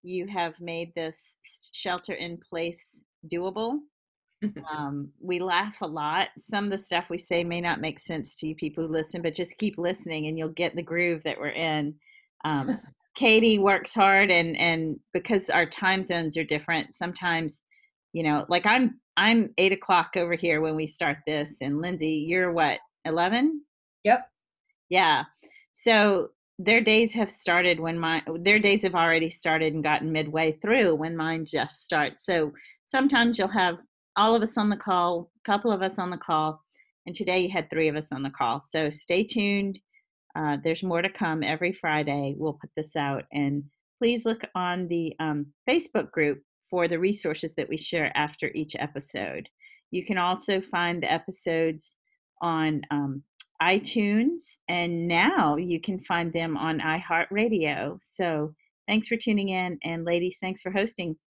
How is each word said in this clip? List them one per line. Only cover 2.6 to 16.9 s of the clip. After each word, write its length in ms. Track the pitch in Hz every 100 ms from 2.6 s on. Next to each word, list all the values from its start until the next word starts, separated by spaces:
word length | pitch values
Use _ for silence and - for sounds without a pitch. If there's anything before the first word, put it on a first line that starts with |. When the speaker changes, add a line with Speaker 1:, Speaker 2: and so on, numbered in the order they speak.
| 170 170 - - _ _
Speaker 1:
doable. 540 | 160 170 185 202 226 294 294 _ _ _ _ _
Speaker 2:
<laughs> 100 | 208 156 156
Speaker 1:
Um, 380 | 151 143 143 143 _
we 200 | 185 180
laugh 420 | 185 175 208 -
a 60 | 175
lot. 400 | 156 147 170 - -
Some 280 | - 208
of 40 | 202
the 80 | 196
stuff 320 | - 175 196
we 80 | 175
say 260 | - 175
may 180 | 170 170
not 200 | 175 151
make 180 | 156 -
sense 360 | - 160 120
to 120 | - 156
you 60 |
people 320 | 156 156 151
who 80 | 160
listen, 300 | 160 156 175
but 100 | 170
just 240 | 156 175 -
keep 180 | 208 175
listening 480 | 170 220 170 156 156
and 100 | 160
you'll 120 | 160
get 260 | 165 170
the 80 | 170
groove 400 | 170 170 175 160
that 160 | 156 -
we're 80 | 147
in. 480 | - 160 151 147 151 _ - _ _
Um, 360 | 151 143 135 - - _
Speaker 2:
<laughs> 180 | _
Speaker 1:
Katie 420 | - 240 220 226 208
works 380 | 196 190 -
hard 340 | 233 196 196 202
and, 260 | 175 165 160
and 420 | 170 165 160 - _
because 360 | 180 175 202 185
our 160 | 175
time 380 | 165 - 190 190
zones 340 | 185 170 160 160
are 60 |
different, 500 | 156 151 - 160 -